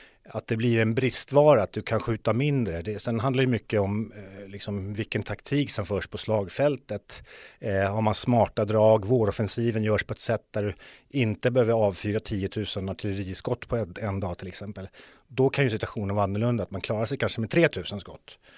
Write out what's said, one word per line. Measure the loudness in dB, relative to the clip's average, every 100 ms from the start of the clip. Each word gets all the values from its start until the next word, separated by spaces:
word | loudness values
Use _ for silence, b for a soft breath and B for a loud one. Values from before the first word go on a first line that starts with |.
| B B -12
att | -10 -4
det | -2
blir | 2 4
en | 2
bristvara, | 2 0 0 2 6 8 6
att | 4
du | -4
kan | -2 -2
skjuta | -2 -2 0
mindre. | 0 2 0 0 -2
Det, | -4 -6
sen | -2 -2
handlar | 0 2
det | 2
mycket | 0 0 0
om, | 2 0 -4
eh, | -10 -16 -16 -14
liksom | -12 -6 -6 -4
vilken | -6 -4 -4
taktik | -4 -6 -2 -2 0
som | -2 -2
förs | -2 -4
på | -6
slagfältet. | 0 0 0 0 0 0 -6 -10 -8 -16 B B B B
Eh, | -2 0 2
har | 2
man | 2
smarta | 2 2 4 4 2
drag, | 2 6 6 6
våroffensiven | 4 2 2 0 -2 -2 -2 0
görs | 0 0
på | -2
ett | -6
sätt | -2 -2 _
där | -4
du | -4 -6 B B B
inte | 0 0 2 0
behöver | 2 4
avfyra | 4 2 0 -2 -2
tiotusen | -2 -4 -4 -4 -6 -6 -6
artilleriskott | -6 -6 -6 -6 -6 -4 -6 -4
på | -4
en, | -4 -6
en | -6 -4
dag | -4 -6
till | -10
exempel. | -10 -10 -12 -14 B B B B
Då | 2 2
kan | 4
ju | 0
situationen | 0 -4 -4 -2 0
vara |
annorlunda, | 0 0 0 0
att | -2
man | -6
klarar | -4 -2 -2
sig | -2
kanske | -2 -2
med | -2
tretusen | 2 2 0 -8 -10
skott. | -12 -18 -20 -20 B